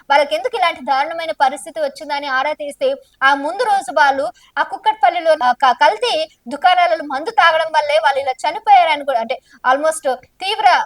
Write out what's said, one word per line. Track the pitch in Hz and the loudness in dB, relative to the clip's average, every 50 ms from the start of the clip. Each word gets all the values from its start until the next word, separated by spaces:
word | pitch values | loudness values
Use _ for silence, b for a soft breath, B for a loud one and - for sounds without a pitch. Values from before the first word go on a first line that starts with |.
| b - | b 0
వాళ్ళకి | 277 285 294 285 302 | 2 2 2 0 -2
ఎందుకు | 311 381 508 - | -4 -4 -4 -4
ఇలాంటి | 466 359 339 330 330 | -2 -2 -2 -2 -4
దారుణమైన | 254 247 269 262 285 320 330 330 330 320 | -4 -2 -2 -2 -2 -2 -6 -8 -8 -8
పరిస్థితి | 302 - 285 262 285 294 - 330 302 320 | -4 -2 0 0 -2 -4 -10 -12 -8 -6
వచ్చిందని | 311 277 269 - 311 285 294 285 285 | -6 -6 -6 -8 -10 -8 -6 -6 -6
ఆరా | 285 262 262 269 294 302 | -4 -4 -4 -4 -4 -6
తీస్తే | 302 302 285 277 - 277 262 277 269 b b b _ 269 | -8 -8 -12 -8 -4 -2 -2 -2 -4 b b b _ 0
ఆ | 269 285 | 2 2
ముందు | 285 277 302 349 403 480 | 2 0 -4 -4 -2 -2
రోజు | 440 403 392 359 - 302 311 | 0 0 -2 -2 -2 0 2
వాళ్ళు | 294 277 269 269 277 - b b b b b 285 | 2 2 2 0 -4 -6 b b b b b -6
ఆ | - | -4
కుక్కట్పల్లిలో | - 381 - - 427 - 880 - 359 339 349 320 330 311 311 311 | -4 -6 -4 -2 -4 0 2 2 0 2 2 2 0 2 2 2
ఆ | 247 240 | 0 0
క-, | - - 262 240 - | 2 2 0 2 4
కల్తీ | 294 302 415 427 480 480 392 311 320 320 b _ _ 240 | 2 2 2 2 0 0 0 -2 -4 -6 b _ _ -14
దుకాణాలలో | 262 285 - 359 370 359 349 349 330 330 302 | -6 0 2 2 4 4 2 2 0 -2 -4
మందు | 294 285 262 311 381 | -6 -8 -8 -8 -4
తాగడం | 453 - 359 339 320 320 330 | 0 2 4 4 4 2 0
వల్లే | 320 311 311 302 294 294 311 | 0 0 -2 0 0 0 0
వాళ్ళు | 320 294 277 269 | 2 0 0 0
ఇలా | 277 254 262 | -2 -4 -4
చనిపోయారని | - - 302 330 415 415 440 403 370 349 330 302 294 285 | -4 -4 -6 -6 -2 2 4 6 6 6 4 0 -2 -2
కూడా, | 277 269 226 | -2 -4 -2
అంటే | 226 226 262 - b b b 254 - 254 262 | -4 -4 -6 -8 b b b _ -2 0 0
almost | 277 302 311 311 - - 285 254 | 0 0 -2 -2 -2 -2 -4 -4
తీవ్ర | 247 - _ _ _ 359 381 427 403 403 381 339 269 - | -4 -8 _ _ _ -8 -6 -2 2 4 4 4 4 2